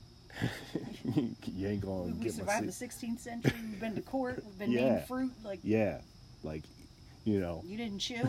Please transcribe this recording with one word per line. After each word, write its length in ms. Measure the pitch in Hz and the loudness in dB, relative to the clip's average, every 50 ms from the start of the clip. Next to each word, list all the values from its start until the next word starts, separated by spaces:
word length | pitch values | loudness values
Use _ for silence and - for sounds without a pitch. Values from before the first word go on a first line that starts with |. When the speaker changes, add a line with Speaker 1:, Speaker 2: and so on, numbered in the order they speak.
| - - - - - - | -18 -18 -20 -20 -18 -12
Speaker 1:
<laughs> 1040 | - - - - - - - - - - - - - - - - 113 151 127 113 110 - - | -4 0 0 0 0 -4 -6 -6 -4 -4 -4 -6 -8 -4 -2 2 4 4 4 2 0 -4 -6
You 220 | - 87 92 95 101 | -6 -4 -2 0 2
ain't 120 | 104 101 | 2 2
gonna 220 | 98 95 95 92 90 | 0 0 0 0 0
Speaker 2:
We, 100 | 90 - | -2 -2
we 60 | - - | 0 0
Speaker 1:
get 80 | - - | -2 -2
my 40 | 226 | 0
Speaker 2:
survived 200 | 190 185 202 233 | 0 2 2 2
Speaker 1:
seed. 80 | - - | 2 0
Speaker 2:
the 40 | 185 | -4
sixteenth 480 | - 247 240 - - - 226 233 - | -6 -6 -8 -8 -6 -4 -4 -4 -4
century. 320 | - 240 233 233 226 - - 233 226 220 | -4 -6 -6 0 2 2 2 2 0 -6
We've 100 | 214 185 | -6 -4
been 140 | 220 226 208 | -4 -2 -2
to 80 | - - | -4 -4
court. 420 | - - 269 262 247 254 - - | -2 0 0 0 0 -2 -4 -6
We've 140 | 214 196 185 | -8 -8 -2
been 120 | 208 220 | 0 2
Speaker 1:
Yeah. 240 | 240 240 254 269 220 | 4 6 6 6 6
Speaker 2:
named 80 | 220 - | 4 2
fruit. 260 | - - 254 262 254 - - - | 0 -2 0 0 -2 -2 -6 -8
Like, 180 | - - 180 - | -8 -8 -4 2
Speaker 1:
Yeah. 380 | 98 107 110 107 95 76 64 - - - - - - - - - | 4 4 6 6 4 2 -2 -6 -12 -18 -20 -18 -18 -14 -10 -6
Like, 200 | 78 78 78 - - - - - - - - - - - - - | -6 -6 -6 -6 -10 -14 -18 -18 -18 -18 -18 -20 -18 -18 -2 2
you 160 | 220 208 196 | 4 6 6
know. 220 | 185 175 170 165 160 | 4 4 0 -2 -4
Speaker 2:
you 100 | 170 196 220 | -6 -4 -4
didn't 200 | 233 220 202 190 | -4 -4 -2 -2
chew 220 | - - 254 233 247 | -2 -2 0 2 2